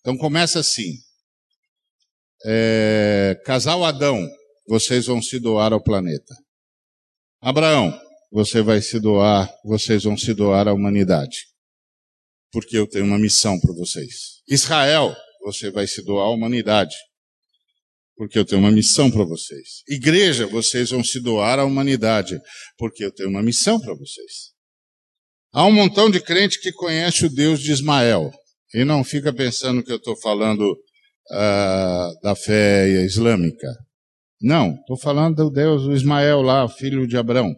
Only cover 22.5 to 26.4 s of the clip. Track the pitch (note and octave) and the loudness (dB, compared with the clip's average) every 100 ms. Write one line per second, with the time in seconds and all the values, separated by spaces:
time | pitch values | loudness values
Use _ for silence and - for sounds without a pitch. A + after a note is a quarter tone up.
22.5 | - - _ A2+ - G2+ - G2 G2 A2 | -20 -20 _ -10 -6 -10 -8 -6 -2 -2
23.5 | A#2+ - A3+ A2+ D#2 - - - - - | 0 0 0 -2 -12 -14 -18 -18 -20 -20
24.5 | _ _ _ _ _ _ _ _ _ _ | _ _ _ _ _ _ _ _ _ _
25.5 | - F3+ G#3+ G3 - A3 F#3 - E3+ | 2 6 6 4 4 4 4 0 0